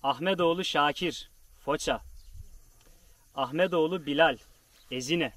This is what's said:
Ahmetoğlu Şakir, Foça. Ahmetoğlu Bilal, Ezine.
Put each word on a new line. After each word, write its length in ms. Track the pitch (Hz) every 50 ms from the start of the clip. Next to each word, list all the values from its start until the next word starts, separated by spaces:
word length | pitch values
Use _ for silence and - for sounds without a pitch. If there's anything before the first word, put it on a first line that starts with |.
| -
Ahmetoğlu 600 | 139 135 127 160 185 196 175 175 165 170 180 185
Şakir, 680 | - - 151 147 147 143 - 185 165 - - - - - - - - - - -
Foça. 360 | 135 147 156 - 147 127 110 - - - - - - - - - - - - - - - - - - - - - - - _ _ _ _
Ahmetoğlu 680 | 139 131 123 139 160 185 185 175 165 156 160 185 180 147
Bilal, 320 | 143 143 147 165 160 127 107 - - - _ _ _ _ _ - -
Ezine. 400 | 123 131 127 131 165 170 156 123 -